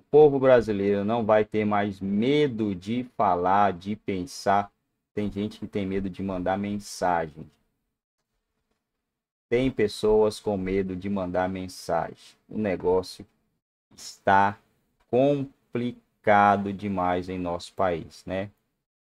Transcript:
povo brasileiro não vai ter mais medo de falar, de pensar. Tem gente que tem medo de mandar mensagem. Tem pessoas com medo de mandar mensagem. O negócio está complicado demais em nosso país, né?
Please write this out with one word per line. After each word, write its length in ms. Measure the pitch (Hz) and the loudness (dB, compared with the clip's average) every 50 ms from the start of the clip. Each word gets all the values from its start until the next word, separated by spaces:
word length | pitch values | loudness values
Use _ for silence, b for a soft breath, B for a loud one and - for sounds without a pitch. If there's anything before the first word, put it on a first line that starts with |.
| - _ | -8 _
povo 280 | - 147 151 147 139 139 | 6 8 8 8 6 4
brasileiro 680 | 135 131 127 120 107 110 107 98 98 101 101 101 101 | 4 6 6 6 6 2 0 0 2 2 2 2 0
não 180 | 104 117 120 110 | 0 -2 -2 2
vai 180 | 101 110 107 107 | 4 4 4 4
ter 220 | - - 107 107 | 2 0 -2 0
mais 360 | 104 104 101 101 104 98 98 | 2 0 0 0 -2 -4 -6
medo 760 | 98 98 101 101 113 131 143 151 151 139 117 107 110 104 98 | -6 -4 -2 0 0 2 2 2 2 0 0 -2 -2 -4 -4
de 300 | 87 90 101 117 123 123 - - | -6 -6 -6 -6 -6 -6 -8 -4
falar, 560 | - 113 98 90 87 90 92 95 101 104 98 92 | -2 0 2 2 2 2 2 2 4 4 2 0
de 240 | 87 90 101 107 | -2 -6 -8 -10
pensar. 720 | - _ - 101 92 90 90 - - - 101 98 101 101 - _ _ _ _ _ _ _ _ _ | -8 _ -6 -6 -6 -6 -8 -10 -6 -2 0 0 0 0 -4 _ _ _ _ _ _ _ _ _
Tem 180 | 104 104 98 90 | -6 -6 -6 -4
gente 260 | 98 104 107 104 - | -6 -6 -6 -8 -10
que 80 | 110 | -14
tem 200 | 98 - 107 98 | -8 -6 -6 -4
medo 240 | 95 95 98 98 98 | -4 -4 -4 -4 -6
de 120 | 90 - 98 | -8 -6 -6
mandar 360 | 98 95 90 90 90 95 98 | -6 -6 -4 -2 -2 -2 -2
mensagem. 920 | 101 101 104 104 101 - - - 90 90 87 85 85 78 76 78 73 73 _ _ _ _ _ _ _ _ _ _ _ _ _ _ _ _ _ _ _ _ _ _ _ _ _ _ _ _ _ _ _ _ _ _ _ _ _ _ _ _ | -4 -6 -6 -8 -10 -12 -10 -4 -2 0 0 0 -2 -4 -8 -16 -20 -20 _ _ _ _ _ _ _ _ _ _ _ _ _ _ _ _ _ _ _ _ _ _ _ _ _ _ _ _ _ _ _ _ _ _ _ _ _ _ _ _
Tem 220 | 120 123 131 131 | 0 0 0 0
pessoas 680 | 127 - 107 101 - - - 107 107 107 107 107 104 - | 0 0 -2 -2 -2 -2 0 2 4 4 4 2 0 -4
com 200 | - 110 104 98 | -6 -4 -4 -4
medo 360 | 92 92 95 98 98 95 92 | -2 -2 -2 -2 -2 -2 -6
de 140 | 87 92 101 | -6 -6 -6
mandar 400 | 101 98 92 90 90 90 92 92 | -4 -4 -4 -2 -2 -2 -2 -2
mensagem. 880 | 95 92 92 95 - - - - 85 82 80 - - - - - _ _ _ | -4 -6 -10 -12 -14 -14 -6 -4 -2 -2 -2 -4 -8 -16 -20 -20 _ _ _
O 120 | _ 101 107 | _ -8 -4
negócio 680 | 107 101 90 82 82 90 90 92 90 - - - 101 - _ _ _ _ _ _ _ _ _ _ _ _ _ | -4 -2 -4 -2 0 0 0 0 0 -4 -10 -18 -20 -20 _ _ _ _ _ _ _ _ _ _ _ _ _
está 640 | - - - - - _ 101 98 98 98 101 101 - _ _ _ _ _ _ _ _ _ _ | -20 -20 -20 -20 -6 _ 4 4 4 4 2 0 -4 _ _ _ _ _ _ _ _ _ _
complicado 1700 | - 123 135 143 147 143 135 135 - _ _ _ _ 120 120 123 120 - _ _ _ _ _ 107 104 101 101 101 101 98 98 98 101 | 0 2 2 2 2 0 -4 -8 -10 _ _ _ _ -6 -6 -6 -8 -10 _ _ _ _ _ 4 6 6 6 6 4 2 0 -4 -8
demais 560 | 92 101 104 98 92 90 90 90 92 90 90 | -6 -6 -4 -4 -2 0 0 0 -2 -4 -6
em 80 | 92 92 | -8 -6
nosso 340 | 90 87 87 87 - - - | -6 -6 -6 -6 -8 -12 -6
país, 500 | - 98 92 87 80 - 78 - - - | -2 -2 -2 -2 -2 -6 -10 -18 -18 -12
né? 240 | 87 92 95 98 104 - _ _ _ _ _ _ _ _ _ _ | -8 -6 -6 -6 -8 -12 _ _ _ _ _ _ _ _ _ _